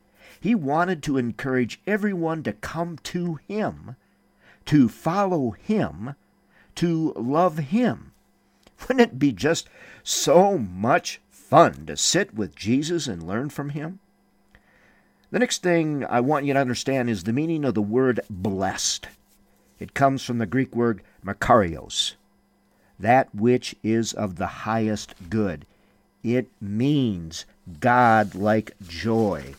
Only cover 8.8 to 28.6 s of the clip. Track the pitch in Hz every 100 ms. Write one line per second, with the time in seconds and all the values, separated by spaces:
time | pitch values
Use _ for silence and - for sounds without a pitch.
8.8 | - 262 220 131 143 95 135 165 - -
9.8 | - - - - - 160 202 190 98 90
10.8 | 110 170 - - _ _ - 143 143 71
11.8 | 78 73 - 170 208 208 95 - 98 131
12.8 | 156 175 143 90 82 107 147 - 143 143
13.8 | 151 190 _ _ _ _ _ _ _ _
14.8 | _ _ _ _ - 180 247 - 180 170
15.8 | 156 147 110 120 127 151 139 139 131 117
16.8 | - 135 120 104 87 120 160 160 139 107
17.8 | 104 120 131 104 - 98 104 95 92 87
18.8 | - - - - _ _ _ _ _ -
19.8 | 95 - 139 135 - 120 110 131 131 113
20.8 | 117 98 - _ 92 98 - 117 90 78
21.8 | 50 - - - _ _ _ _ _ _
22.8 | _ - 101 127 131 104 113 123 - -
23.8 | 107 113 113 - 104 90 90 - 95 113
24.8 | 110 104 - - 85 110 101 76 - _
25.8 | _ _ _ _ 113 123 120 - 101 107
26.8 | 135 147 123 92 82 - - _ - 78
27.8 | 123 123 120 110 101 92 104 110